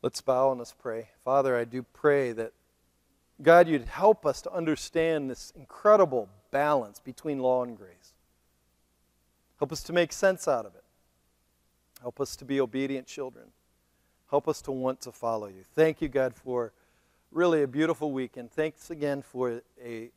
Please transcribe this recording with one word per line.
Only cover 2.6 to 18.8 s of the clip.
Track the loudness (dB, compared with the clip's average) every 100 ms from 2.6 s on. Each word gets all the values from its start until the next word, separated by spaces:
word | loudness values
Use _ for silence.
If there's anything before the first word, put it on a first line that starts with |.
| _ _ _ _ _ _ _ _
God, | 8 8 8
you'd | 2
help | -4 2 2 4
us | 0 -4
to | -8
understand | -6 -4 -4 -4 -2 0 -2 -4
this | -10 -14
incredible | -20 -20 0 6 6 6 2 -4 -16 _
balance | -2 2 0 -2 -14
between | -20 -12 -8 -2
law | 0 0
and | -2 -10
grace. | -20 -20 _ _ _ _ _ _ _ _ _ _ _ _ _ _ _ _
Help | -8
us | -8
to | -4
make | -2 0
sense | 0 0 0 -2
out | -4
of | -4
it. | -18 _ _ _ _ _ _ _ _ _ _ _ -16
Help | -16 -10
us | -10 -10
to | -6
be | -2
obedient | -2 -2 -6 -6 -10
children. | -14 -14 -14 -20 _ _ _ _ _ _ _ _
Help | -2 0
us | -6
to | -6
want | -4 -4 -4
to | -12
follow | -8 -4 -4 -6
you. | -16 -10
Thank | 2 2 2
you, | -2
God, | 0 -2
for | -4 -6 -4 -4 _ _ _ _ _ _
really | 0 2 4
a | 2
beautiful | 0 0 0 -4
weekend. | -4 -6 -10 -12
Thanks | -4 -4 -6